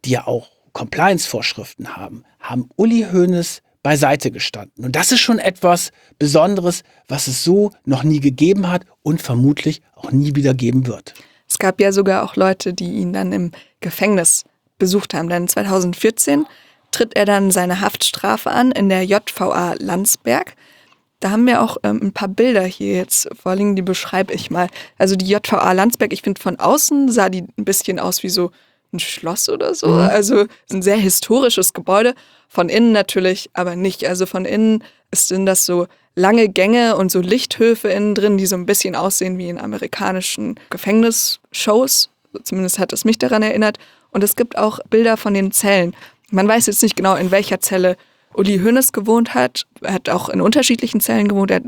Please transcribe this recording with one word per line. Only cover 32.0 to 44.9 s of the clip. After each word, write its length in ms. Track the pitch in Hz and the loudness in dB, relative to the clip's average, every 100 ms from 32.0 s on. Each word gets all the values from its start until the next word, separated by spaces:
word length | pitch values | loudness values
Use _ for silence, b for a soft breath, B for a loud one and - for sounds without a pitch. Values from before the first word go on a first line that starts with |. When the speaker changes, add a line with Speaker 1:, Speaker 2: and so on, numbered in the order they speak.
| 240 254 b b b | 2 0 b b b
Speaker 2:
Von 200 | - 175 | -2 0
innen 220 | 208 233 | 4 4
natürlich 580 | 214 190 190 190 185 - | 4 2 0 0 0 -6
aber 240 | - 180 175 | -6 -4 -2
nicht. 300 | 190 185 - | -4 -2 -4
Also 180 | 180 | -2
von 220 | 185 185 185 | -4 -4 -2
innen 360 | 208 220 220 - b b | 2 2 2 -2 b b
sind 320 | - - 185 | -2 -2 0
das 220 | 190 190 - | 0 2 0
so 200 | 175 175 b b | 0 -2 b b
lange 340 | - 190 233 214 | 0 4 4 4
Gänge 480 | 185 190 233 233 220 | 2 2 4 4 2
und 160 | 190 | 0
so 80 | 185 | 0
Lichthöfe 680 | 180 247 - - 233 226 208 | 0 0 -2 0 2 2 0
innen 260 | 190 208 | -2 0
drin, 240 | 202 202 196 | 0 2 2
die 80 | 190 | 0
so 100 | 185 | -2
ein 80 | |
bisschen 300 | 175 202 190 | 0 -2 -2
aussehen 420 | - 180 - 185 185 | -2 -2 -2 -4 -4
wie 140 | 175 | -8
in 80 | 175 | -8
amerikanischen 1000 | - 208 - - 202 185 185 - 214 220 B | -8 -8 -8 -6 -4 -4 -4 -6 -8 -10 B
Gefängnisshows. 1400 | 175 - 214 233 226 - - _ - - 214 262 - - _ _ - | -8 0 2 4 2 -2 -4 _ -6 0 2 2 0 -2 _ _ -14
Zumindest 340 | - 190 185 - | -6 -4 -2 -2
hat 160 | 185 | -4
es 100 | - | -2
mich 140 | 220 220 | 0 0
daran 240 | 254 220 | 0 0
erinnert. 340 | 214 220 214 214 b b b | 0 0 0 -2 b b b
Und 120 | - | -2
es 100 | 208 | 0
gibt 220 | - 233 - | 0 -2 0
auch 240 | 214 - | -2 -2
Bilder 300 | - | 0